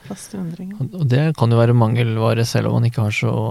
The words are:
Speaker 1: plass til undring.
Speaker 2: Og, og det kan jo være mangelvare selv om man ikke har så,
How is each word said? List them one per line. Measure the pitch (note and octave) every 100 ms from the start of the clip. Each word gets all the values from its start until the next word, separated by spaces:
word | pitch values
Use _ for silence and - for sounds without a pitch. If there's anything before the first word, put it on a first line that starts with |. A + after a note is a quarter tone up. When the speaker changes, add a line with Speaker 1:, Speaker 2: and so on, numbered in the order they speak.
| -
Speaker 1:
plass | G3 -
til | G3
undring. | F3 E3+ F#3 G#3
Speaker 2:
Og, | C3 F#3
og | C#3+
det | B2+ D#3 D#3
kan | A#2
jo | A#2
være | A#2 A#2+
mangelvare | A2+ A#2+ A#2+ A2 A2+ A2+ A2+
selv | A2+ A2
om | A#2+
man | A#2
ikke | A#2
har | G#2+
så, | G#2+ A#2 A#2 A2